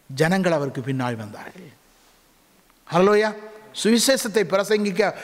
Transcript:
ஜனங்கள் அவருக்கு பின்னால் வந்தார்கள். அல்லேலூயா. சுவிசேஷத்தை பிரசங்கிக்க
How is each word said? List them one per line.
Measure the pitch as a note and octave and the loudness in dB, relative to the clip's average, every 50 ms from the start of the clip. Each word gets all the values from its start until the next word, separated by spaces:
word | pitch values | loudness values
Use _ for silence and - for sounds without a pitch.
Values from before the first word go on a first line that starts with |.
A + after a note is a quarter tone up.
| _ | _
ஜனங்கள் | - C3+ C3+ D#3 E3 F#3 G3 F#3 F3+ | -8 -2 0 0 2 2 2 2 2
அவருக்கு | E3 D3+ C#3+ C3+ - C#3 | 0 0 -2 -2 -6 -6
பின்னால் | A#2 C3+ C3+ C3 B2+ B2 A#2+ | -6 -6 -4 -4 -4 -4 -6
வந்தார்கள். | A2 G#2+ G2+ G#2 - - - - F#3 F#3 D3 - _ _ _ _ _ _ _ _ _ _ _ _ _ _ _ _ _ _ _ _ _ _ - | -8 -10 -12 -14 -16 -18 -18 -18 -20 -20 -20 -20 _ _ _ _ _ _ _ _ _ _ _ _ _ _ _ _ _ _ _ _ _ _ -2
அல்லேலூயா. | D#3 F3 F#3+ G3+ G#3 G#3 G#3+ G#3+ G#3+ - - - - - - - - - - | 2 2 4 4 4 4 2 0 -2 -6 -14 -18 -20 -20 -20 -18 -8 -2 2
சுவிசேஷத்தை | A3 A#3 A#3 G#3+ - C4 - - A#3 F3+ A3 G3 | 4 4 4 4 2 2 0 0 -2 0 0 0
பிரசங்கிக்க | D3+ F3+ G3 G3 - G#3+ G#3 G#3 G3+ F3+ F3 G#3 F3+ - - | 0 0 0 0 2 0 0 0 0 0 0 0 0 0 -4